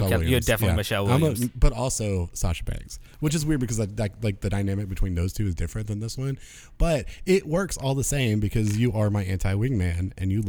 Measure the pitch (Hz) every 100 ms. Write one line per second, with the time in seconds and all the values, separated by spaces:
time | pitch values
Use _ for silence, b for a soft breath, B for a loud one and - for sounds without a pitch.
0 | 98 82 82 127 117 113 104 85 101 104
1 | 101 127 160 113 123 123 131 113 127 -
2 | 107 95 85 - 95 82 - - - -
3 | b b 151 160 151 151 117 110 104 107
4 | 107 - 110 98 104 98 98 98 101 90
5 | 101 85 92 - 104 85 87 113 107 104
6 | 113 - 135 135 B B B - 170 151
7 | - B - 190 151 165 190 - 135 135
8 | 117 139 123 107 104 117 107 107 120 107
9 | 107 104 95 95 98 98 127 120 90 85
10 | 95 - 92 101